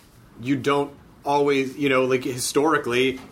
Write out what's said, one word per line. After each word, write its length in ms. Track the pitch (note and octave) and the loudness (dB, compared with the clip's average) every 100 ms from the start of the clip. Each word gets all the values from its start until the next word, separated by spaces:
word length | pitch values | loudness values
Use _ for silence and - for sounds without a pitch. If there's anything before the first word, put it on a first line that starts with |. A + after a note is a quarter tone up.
| - - - - | -20 -20 -20 -10
you 160 | A#2+ C#3 | -4 -2
don't 360 | C3+ C#3+ C#3+ - - - | 0 0 -2 -8 -20 -10
always, 520 | C#3+ C#3+ C#3+ C#3 C3 C3+ | -2 2 2 2 0 -2
you 120 | C#3+ | 0
know, 160 | C3 | 2
like, 180 | B2+ C3 | 2 0
historically, 880 | C#3 B2 - D3 D3+ D3 A#2+ A#2+ C3 | -2 -6 -4 0 2 2 0 0 0
you 60 | B2+ - | -2 -10